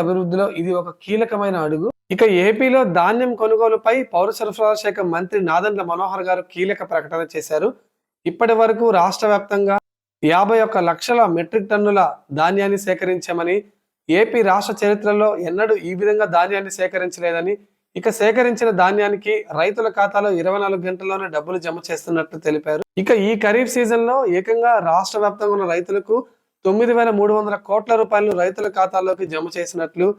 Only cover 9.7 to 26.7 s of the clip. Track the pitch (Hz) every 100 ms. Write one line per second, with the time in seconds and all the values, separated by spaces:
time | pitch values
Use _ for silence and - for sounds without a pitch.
9.7 | 202 - _ _ _ 151 175 202 226 220
10.7 | 208 170 170 - 240 208 170 165 156 196
11.7 | 208 208 202 165 143 _ 143 165 196 196
12.7 | 196 196 185 185 185 - 170 170 202 202
13.7 | _ _ _ - 170 226 240 196 190 202
14.7 | 208 202 208 208 208 214 202 175 180 220
15.7 | 208 165 185 208 208 202 170 185 202 196
16.7 | 190 185 185 180 180 170 170 180 202 _
17.7 | _ _ 185 220 214 214 226 247 226 233
18.7 | 180 180 208 202 202 208 214 - 156 185
19.7 | 214 226 202 202 202 208 175 170 202 196
20.7 | 196 180 185 190 196 185 156 156 185 165
21.7 | 170 - 160 - 165 160 160 160 151 156
22.7 | 151 - - 190 226 196 220 208 226 247
23.7 | 247 233 233 233 262 233 175 196 226 233
24.7 | 226 170 170 - 214 208 208 208 202 180
25.7 | 170 175 196 185 233 254 _ _ _ -